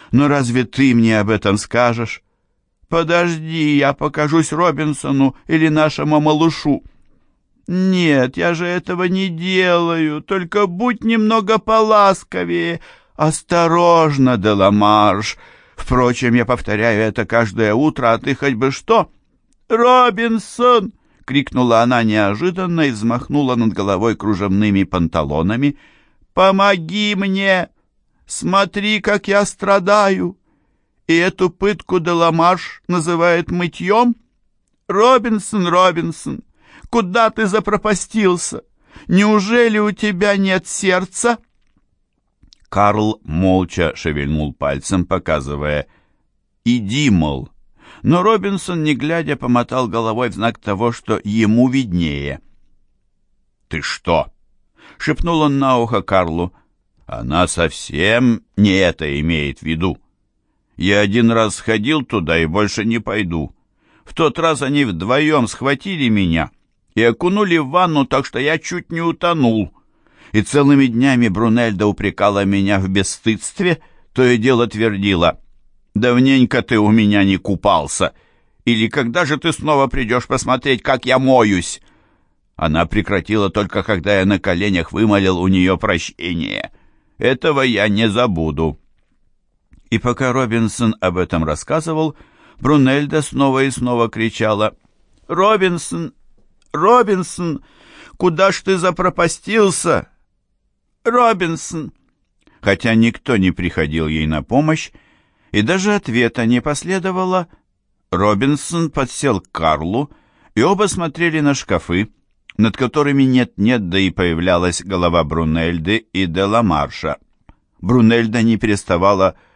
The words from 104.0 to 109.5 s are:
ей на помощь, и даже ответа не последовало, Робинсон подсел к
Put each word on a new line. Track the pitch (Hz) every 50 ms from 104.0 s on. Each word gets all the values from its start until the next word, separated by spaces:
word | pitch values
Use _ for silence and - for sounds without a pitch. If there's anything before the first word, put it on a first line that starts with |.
| 78 78
ей | 78 78 78
на | 76 78 71
помощь, | 76 - 110 139 156 156 160 151 - - - _ _ _ _ _ _ _ _ _ _ _
и | - 104
даже | 107 113 180 190 185 214 208
ответа | 196 - - 110 123 120 117 - 127 117
не | 113 123 123
последовало, | - 151 143 - - 170 190 190 170 190 180 185 185 185 185 185 175 - - - _ _ _ _ _ _ _ _ _ _
Робинсон | - 87 101 104 107 98 131 139 147 143 - - 170 170 165 156
подсел | - 151 135 - - - 147 135 107 92
к | - _